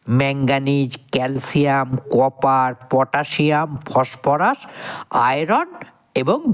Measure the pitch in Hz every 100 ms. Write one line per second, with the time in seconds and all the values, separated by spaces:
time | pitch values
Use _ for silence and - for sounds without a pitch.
0 | - 123 139 139 135 139 139 143 131 -
1 | - 131 127 135 - 147 143 139 131 131
2 | - 127 127 - 135 131 127 120 - 131
3 | 131 139 151 - 151 151 147 143 - -
4 | 131 - 143 147 196 277 - - - -
5 | - - 120 139 160 233 349 - - _
6 | _ - 131 254 311